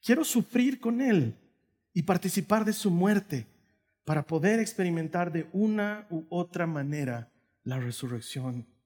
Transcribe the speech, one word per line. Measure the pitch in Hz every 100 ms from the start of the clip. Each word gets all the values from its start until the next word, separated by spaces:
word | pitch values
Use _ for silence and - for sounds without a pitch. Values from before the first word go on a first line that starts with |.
Quiero | - 262
sufrir | 311 247 190 240 247 262
con | 233 240
Él | 269 202 120 - _ _ _ _ _
y | -
participar | 147 175 190 196 160 214
de | 214
su | 214 208
muerte | 170 190 208 196 139 113 _ _ _ _ _
para | - 151
poder | 143 160 170 226
experimentar | 220 - 185 165 160 175 175
de | 165 160
una | 190 214 214 208 208 -
u | 165 160
otra | 175 175 170 165
manera | 156 139 147 135 120 113 _ _ _
la | - 131
resurrección | 120 117 127 120 - - 131 123 113 _